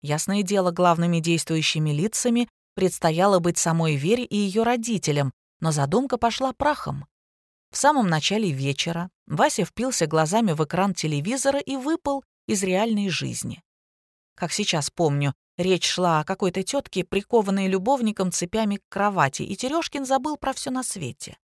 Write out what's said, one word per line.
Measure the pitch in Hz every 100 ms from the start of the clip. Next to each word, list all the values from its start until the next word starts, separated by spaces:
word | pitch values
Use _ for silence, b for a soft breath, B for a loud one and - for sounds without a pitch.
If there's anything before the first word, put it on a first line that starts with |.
Ясное | 147 147 - 202
дело, | 190 202 180
главными | 175 180 165 170 170
действующими | 165 170 - 160 156 160 156
лицами | 147 202 - 247 233 240 _ _ -
предстояло | 185 - 170 160 196 190
быть | 175 170
самой | - 165 160 147
Вере | 147 240
и | 247 208
её | 202 196
родителям, | 226 247 226 214 - 143 139 - _ _
но | 160
задумка | 156 139 185 262 247
пошла | 233 220 262
прахом. | - 285 294 - 139 139 _ _ _ _ _ _
В | -
самом | 262 302 208
начале | 156 - 202 214
вечера | 135 135 139 - 165 180 _ _
Вася | 147 277 - 180
впился | - 254 247 156
глазами | 156 156 208 226
в | 151
экран | 156 - 196
телевизора | 180 156 147 156 262 269 277
и | - 269
выпал | 254 339 - 277 - _ -
из | 214
реальной | 190 185 226 214 196
жизни. | 156 135 120 120 - _ _ _ _ _ _ _ _
Как | 170
сейчас | - - 165 143
помню, | - 165 143 143 - _ -
речь | 180 180 -
шла | - 180 156
о |
какой-то | 151 190 185 180
тётке, | 190 277 - -
прикованной | 175 - - 240 196 196 190
любовником | 190 190 277 226 208 190
цепями | - 175 220 220 202
к | _
кровати, | - 202 190 139 -
и | - 196
Терёшкин | 254 320 320 285 269
забыл | 269 269 302
про | -
всё | 254 -
на | 254
свете. | 247 - 143 - - -